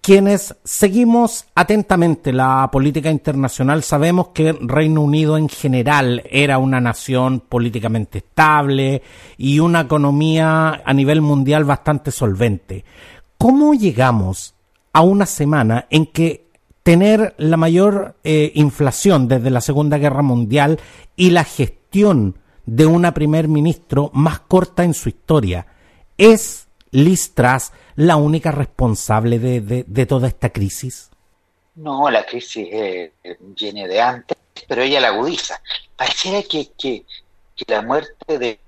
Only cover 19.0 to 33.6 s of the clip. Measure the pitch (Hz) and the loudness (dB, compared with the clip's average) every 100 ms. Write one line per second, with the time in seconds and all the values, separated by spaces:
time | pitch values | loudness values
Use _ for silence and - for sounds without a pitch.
19 | 202 165 127 131 123 127 117 139 151 147 | 2 2 2 0 0 -2 0 -2 0 0
20 | 143 135 143 120 113 139 143 156 - - | 0 0 0 0 0 0 0 0 -6 -20
21 | - - 180 175 156 - 131 - _ 196 | -20 0 4 4 0 -4 -6 -6 _ 0
22 | 208 156 101 90 _ _ - 117 156 170 | 2 2 0 -4 _ _ -8 2 4 4
23 | 175 143 151 156 156 151 156 160 _ 139 | 2 0 0 0 0 0 0 -2 _ -2
24 | 143 131 156 147 _ 185 185 - 175 156 | -2 0 0 -2 _ 0 0 -2 -2 -2
25 | - - _ 156 104 90 87 _ _ _ | -6 -10 _ 0 0 -6 -10 _ _ _
26 | _ _ 208 220 - - - _ _ 131 | _ _ 6 6 0 -14 -20 _ _ 2
27 | 151 185 - - 120 127 - - _ - | 2 2 -2 0 0 0 -6 -18 _ 0
28 | 160 156 147 160 160 143 139 - 127 107 | 2 4 2 0 -2 -4 -6 -2 -2 -2
29 | - 110 117 117 123 123 101 123 - 104 | -2 -2 0 -2 -2 -4 -4 -8 -6 -4
30 | 127 135 127 - 127 - 98 - 131 - | -2 0 -2 -4 -6 -4 -6 -6 -14 -16
31 | - _ _ _ _ _ _ - 151 135 | -20 _ _ _ _ _ _ -18 -10 -2
32 | 143 113 - 120 120 117 90 107 101 92 | 0 0 -2 -12 -12 -12 -10 -8 -6 -8
33 | 82 _ 90 87 95 95 | -12 _ -20 -20 -20 -12